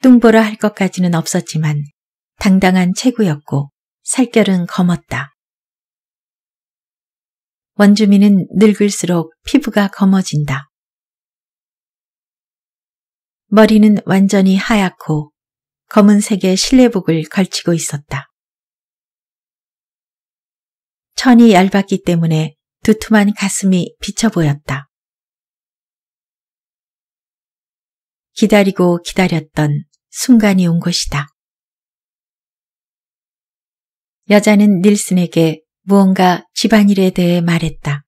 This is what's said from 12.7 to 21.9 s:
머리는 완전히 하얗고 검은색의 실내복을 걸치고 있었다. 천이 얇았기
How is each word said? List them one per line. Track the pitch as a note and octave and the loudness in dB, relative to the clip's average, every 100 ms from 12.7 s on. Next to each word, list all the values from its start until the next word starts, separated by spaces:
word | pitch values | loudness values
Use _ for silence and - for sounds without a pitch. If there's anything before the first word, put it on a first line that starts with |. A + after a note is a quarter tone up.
| _ _ _ _ _ _ _ _ | _ _ _ _ _ _ _ _
머리는 | G3+ G#3+ G#3+ G#3+ G3+ - | 2 4 4 4 2 0
완전히 | F#3+ G3 G3+ F#3+ F#3+ | 0 2 2 2 0
하얗고 | - A3 F#3 _ - D#3 D3+ _ _ _ _ _ _ | 0 -2 -2 _ -6 -6 -6 _ _ _ _ _ _
검은색의 | - G3+ G#3 G#3 G3+ F#3+ F#3+ | 2 4 2 0 -2 -2 -2
실내복을 | - C4 B3 A3 F3 E3 D#3 | 0 2 2 0 -2 -4 -4
걸치고 | - F#3 - - | -4 -4 -4 -4
있었다. | E3+ - C#3+ _ C#3 - _ _ _ _ _ _ _ _ _ _ _ _ _ _ _ _ _ _ _ _ _ _ _ _ _ _ _ _ - | -4 -4 -12 _ -14 -14 _ _ _ _ _ _ _ _ _ _ _ _ _ _ _ _ _ _ _ _ _ _ _ _ _ _ _ _ -4
천이 | C4 A#3 A#3 | 2 6 6
얇았기 | F#3 F#3+ G3 - | 6 2 0 -2